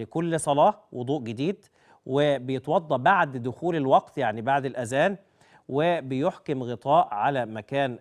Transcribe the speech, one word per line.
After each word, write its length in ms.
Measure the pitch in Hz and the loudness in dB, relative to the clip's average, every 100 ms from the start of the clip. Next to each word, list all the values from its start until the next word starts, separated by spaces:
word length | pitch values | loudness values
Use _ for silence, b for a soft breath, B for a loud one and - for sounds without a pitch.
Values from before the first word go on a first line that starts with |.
لكل 360 | 110 165 170 160 | -6 -4 -2 -2
صلاة 440 | 151 143 185 - _ | 2 4 4 2 _
وضوء 300 | 123 123 147 | -8 -4 -4
جديد، 440 | 117 113 160 196 _ b b b - | -4 -4 -4 -6 _ b b b -2
وبيتوضى 960 | 139 147 135 127 131 147 185 156 131 | 2 2 0 -2 -6 0 -2 0 0
بعد 340 | 160 190 151 127 | 4 4 2 -2
دخول 380 | 123 - 170 165 | -8 -6 -2 0
الوقت، 420 | 131 175 - 147 | 4 4 2 -4
يعني 240 | 113 110 | -2 -2
بعد 240 | 117 139 131 | 0 0 -2
الأذان، 520 | 117 117 135 185 190 _ b b b - | -6 -2 2 2 0 _ b b b -6
وبيحكم 920 | 135 170 165 135 131 175 - - 131 | 0 0 0 -2 -2 -2 -4 -6 -6
غطاء 440 | 123 117 135 160 - | -6 -4 2 4 4
على 320 | 104 131 139 110 | 0 0 0 -2
مكان 540 | 110 - 139 135 117 | -6 -4 -2 -2 -4